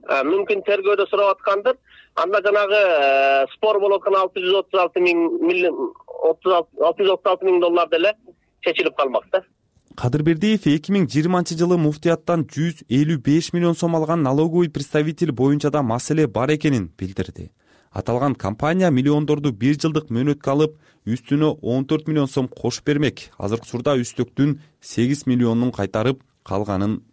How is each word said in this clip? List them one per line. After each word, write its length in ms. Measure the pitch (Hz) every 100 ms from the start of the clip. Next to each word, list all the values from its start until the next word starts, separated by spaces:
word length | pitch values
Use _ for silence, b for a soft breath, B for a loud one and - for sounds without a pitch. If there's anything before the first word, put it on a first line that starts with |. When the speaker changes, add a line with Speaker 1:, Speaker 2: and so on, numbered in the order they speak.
| -
Speaker 1:
э, 140 | 139
мүмкүн 400 | 135 196 202 202 -
тергөөдө 420 | 202 190 202 196
сурап 280 | 202 202 190
аткандыр. 400 | - 196 220 262 b b b -
Анда 240 | 170 202
жанагы, 320 | 196 208 202
э, 720 | 208 196 156 139 135 139 139 135
спор 240 | - 214 202
болуп 220 | 196 196
аткан 140 | 202 196
алты 240 | 214 196
жүз 180 | 180 196
отуз 200 | 185 190
алты 200 | 175 185
миң 400 | 175 170 165 165
миллион, 520 | 160 180 180 - 127 - - -
отуз 280 | 160 160 185
алты, 180 | 175 165 -
алты 220 | 156 170
жүз 80 | 196
отуз 160 | 185 196
алты 140 | 180 190
миң 140 | 180
доллар 280 | 175 175 165
деле 240 | 165 190 214 - - _ _
чечилип 360 | - 160 156 -
калмак 280 | 139 123 -
да. 100 | 190 - _ _ _ _ -
Speaker 2:
Кадырбердиев 720 | 123 147 151 160 208 220 -
эки 240 | 151 -
миң 160 | 196 143
жыйырманчы 500 | 143 165 180 175 165
жылы 220 | 175 180
муфтияттан 680 | 151 151 170 165 - 170
жүз 380 | 123 - 170 - -
элүү 280 | 127 151 160
беш 300 | 139 156 -
миллион 240 | 175 175 165
сом 180 | 170 165
алган 260 | 156 170
налоговый 460 | 135 139 160 170 175
представитель 640 | 156 143 151 151 151 170
боюнча 380 | 120 135 147 143
да 120 | 147
маселе 440 | 127 117 - 156 147
бар 240 | 107 131
экенин 420 | 151 151 131 87 -
билдирди. 540 | 92 95 92 - 85 _ b b b
Аталган 420 | 101 - 120 143
компания 560 | 120 95 110 151 180 185
миллиондорду 600 | 127 139 147 147 147 147
бир 240 | 101 127 147
жылдык 320 | 160 156 151
мөөнөткө 420 | 117 143 147 -
алып, 260 | 143 156 156 b b 104
үстүнө 520 | 120 - 143 156 -
он 220 | 110 127
төрт 240 | 139 156 156
миллион 180 | 151 139
сом 220 | - 127
кошуп 380 | - 117 - -
бермек. 440 | 147 139 - - -
Азыркы 300 | 101 113 -
учурда 260 | 120 131 135
үстөктүн 600 | 117 - 120 - 147 143 B B
сегиз 460 | - - 123 143 -
миллионун 440 | 123 120 113 123
кайтарып, 520 | - 98 110 117 131 _ _
калганын 600 | - 95 101 95 104 107 -